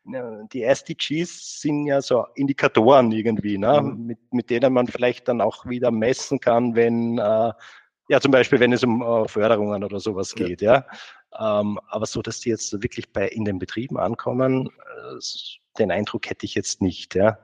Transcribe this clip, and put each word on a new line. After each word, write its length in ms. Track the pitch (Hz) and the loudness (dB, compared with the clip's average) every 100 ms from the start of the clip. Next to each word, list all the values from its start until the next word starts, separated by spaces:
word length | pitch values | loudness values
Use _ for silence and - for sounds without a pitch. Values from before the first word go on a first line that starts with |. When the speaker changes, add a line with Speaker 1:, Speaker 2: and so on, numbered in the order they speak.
| - | -12
Speaker 1:
äh, 120 | 127 120 107 110 | -10 -10 -12 -10
die 120 | 127 | -2
S 220 | 113 131 | 0 0
D 100 | - | -2
Gs 640 | - - 156 175 - - - | -8 -4 -2 -4 -8 -16 -6
sind 240 | 151 147 | -2 -2
ja 160 | 147 139 | 0 0
so 240 | - 123 - - | 2 0 0 -2
Indikatoren 760 | 139 135 139 - 113 139 117 | -4 0 0 4 8 8 6
irgendwie, 460 | 110 110 104 104 98 | 2 -2 -2 -2 0
ne? 240 | 107 147 | 2 2
Speaker 2:
Mhm. 240 | 139 110 117 | 0 -6 -10
Speaker 1:
Mit, 120 | 117 _ | -12 _
mit 160 | 123 - | -4 -2
denen 240 | 117 131 | 2 2
man 140 | 127 123 | 2 0
vielleicht 420 | - 123 120 - | 0 -2 -2 -2
dann 140 | 120 | 0
auch 240 | 104 - - | 0 -2 -8
wieder 240 | 123 123 | -2 0
messen 500 | 113 113 131 - 131 | 2 0 -2 -2 -2
kann, 340 | 123 117 123 | 2 2 2
wenn, 440 | 113 117 117 117 117 | 2 2 2 -2 -2
äh, 340 | 104 110 117 - - - _ _ - | 0 2 0 -4 -16 -20 _ _ 0
ja, 120 | 139 | 2
zum 100 | 139 | 6
Beispiel, 300 | 131 120 123 | 6 6 6
wenn 120 | 120 | 6
es 100 | 123 | 4
um, 200 | 123 117 | 2 2
äh, 260 | 117 117 104 | 0 0 0
Förderungen 560 | 107 107 107 104 101 | 2 2 2 0 -4
oder 160 | 101 98 | -4 -6
sowas 340 | 110 95 95 - | -6 -6 -6 -6
Speaker 2:
Ja. 80 | 90 | -6
Speaker 1:
geht, 160 | 87 | 0
ja. 240 | 104 131 - - - - _ - | 4 4 2 -18 -20 -20 _ -6
Ähm, 400 | 110 104 104 101 - | -2 0 0 -4 -8
aber 200 | 107 107 | -6 -4
so, 160 | 120 | -6
dass 180 | 113 - | -6 -6
die 80 | 120 | -4
jetzt 340 | 110 - 101 | -4 -4 -6
wirklich 300 | 101 - - | -6 -8 -8
bei, 160 | 107 98 | -4 -4
in 160 | 110 | -2
den 160 | 104 92 | -4 -4
Betrieben 380 | 92 - 135 - | -6 -8 -6 -2
ankommen, 720 | - 113 123 123 131 131 131 - - 120 120 | -2 -4 -4 0 0 0 -4 -12 -20 -18 -14
äh, 40 | 123 | -12
s-, 420 | - - - - _ - | -12 -12 -14 -18 _ -2
den 140 | 104 | 0
Eindruck 360 | 87 107 113 - | 0 -2 -6 -8
hätte 160 | - | -8
ich 120 | 104 107 | -6 -6
jetzt 260 | - - | -6 -2
nicht, 320 | 95 87 - | -2 -2 -4
ja. 240 | 92 107 110 | 2 2 0